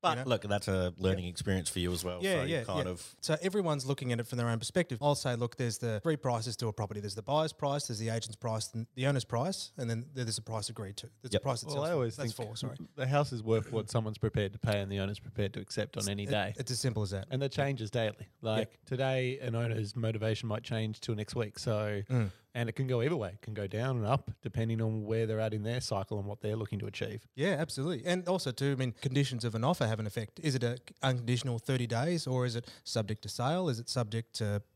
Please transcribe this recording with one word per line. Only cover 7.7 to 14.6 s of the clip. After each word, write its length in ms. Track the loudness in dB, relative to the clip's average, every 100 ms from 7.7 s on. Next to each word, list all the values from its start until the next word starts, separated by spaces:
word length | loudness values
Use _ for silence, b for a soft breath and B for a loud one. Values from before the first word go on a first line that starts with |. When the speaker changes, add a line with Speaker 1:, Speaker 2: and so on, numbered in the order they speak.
| 0 -2
Speaker 2:
there's 100 | -4
the 100 | -2
agent's 280 | -2 -4 -6
price, 340 | -4 -2 -4
and 140 | -6 -8
the 120 | 0 2
owner's 200 | 2 0
price, 460 | 0 0 -2 -8 -6
and 140 | -2
then 160 | -2 -4
there's 240 | -4 -4 -4
a 40 |
price 280 | -4 -4 -4
agreed 260 | -6 -8 -10
to. 140 | -12 _
There's 140 | 0
Speaker 1:
Yep. 80 | 0
Speaker 2:
a 20 |
price 160 | 2 -2
that 60 | -2
Speaker 3:
Well, 160 | -2
I 60 | 0
Speaker 2:
sells. 60 | 2
Speaker 3:
always 200 | 0 0
Speaker 2:
That's 160 | -4
Speaker 3:
think 160 | -4 -6
Speaker 2:
four, 80 | -4
sorry. 200 | -6 -6 -12 -4
Speaker 3:
the 100 | 2
house 220 | 4 4
is 120 | 0
worth 280 | 4 4 4
what 180 | -2 2
someone's 260 | 0 0 0
prepared 380 | 0 2 0
to 40 |
pay 220 | 0